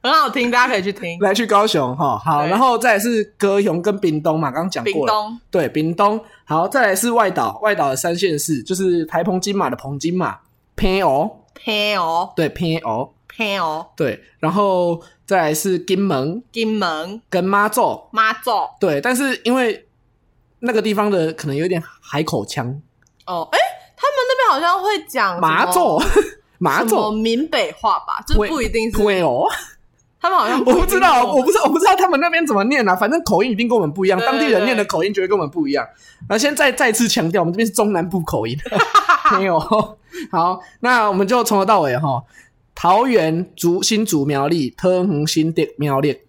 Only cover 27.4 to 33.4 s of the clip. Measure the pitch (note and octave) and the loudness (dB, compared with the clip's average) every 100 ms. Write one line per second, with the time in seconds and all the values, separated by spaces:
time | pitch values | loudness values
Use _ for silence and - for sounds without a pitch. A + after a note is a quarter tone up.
27.4 | D#4 C4 E3+ - A3 F3 - - - - | -2 -2 -2 -2 -2 -2 -4 -8 0 0
28.4 | G#3 D#4 A3 A3+ A3 G#3 G#3 F#3 D#3+ B2 | 2 -2 -2 -2 -2 0 2 2 0 0
29.4 | G4 - - - _ _ _ _ E4+ F#4 | -2 -4 -14 -20 _ _ _ _ 0 0
30.4 | G#3+ B3+ B3 F4 F4+ F#4+ F#4 C4 A#3+ C#4 | 2 0 4 4 4 2 4 4 4 2
31.4 | B3+ G4 D4+ D#4 F#4+ F#4+ F#4 C#4+ E4+ E4 | 2 2 2 4 4 4 2 2 2 0
32.4 | D4+ G3+ G#3+ C#4 G#3 F#3 G#3 D#4+ - F3+ | 0 0 2 2 2 2 2 0 2 2